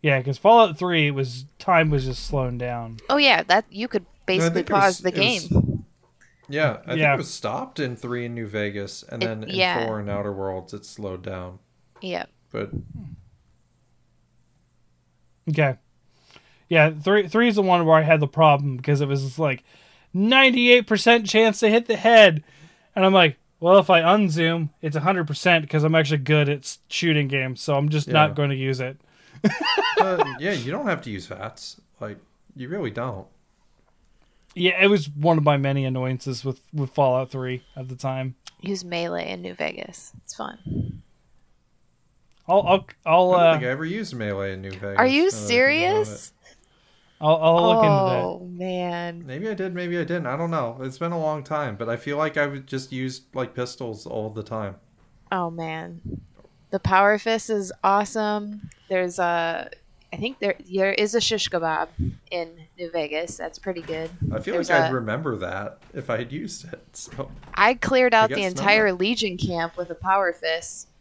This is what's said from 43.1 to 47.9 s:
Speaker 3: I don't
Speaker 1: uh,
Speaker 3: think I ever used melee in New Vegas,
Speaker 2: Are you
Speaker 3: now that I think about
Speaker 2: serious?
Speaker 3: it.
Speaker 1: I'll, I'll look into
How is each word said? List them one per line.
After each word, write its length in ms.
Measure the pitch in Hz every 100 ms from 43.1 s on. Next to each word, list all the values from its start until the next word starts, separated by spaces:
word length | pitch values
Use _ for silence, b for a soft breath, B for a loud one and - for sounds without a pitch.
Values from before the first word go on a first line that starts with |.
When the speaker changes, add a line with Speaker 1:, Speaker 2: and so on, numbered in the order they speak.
| 165 185
Speaker 3:
I 40 | 180
don't 100 | 170
Speaker 1:
uh, 60 |
Speaker 3:
think 100 | 160
I 60 | 127
ever 160 | 135 160
used 280 | 202 208
melee 400 | 127 107 98 98
in 80 | 95
New 80 | 98
Vegas, 300 | 92 101 98
Speaker 2:
Are 80 | 254
you 160 | 277
Speaker 3:
now 60 | 359
that 60 | 330
I 40 |
think 0 |
about 80 | 311
Speaker 2:
serious? 800 | 240 262 302 349 427 427 208 -
Speaker 3:
it. 280 | _ _ _ _ _ _ _ _ _
Speaker 1:
I'll, 160 | 151 160
I'll 300 | 160 165 175
look 160 | 220
into 280 | 214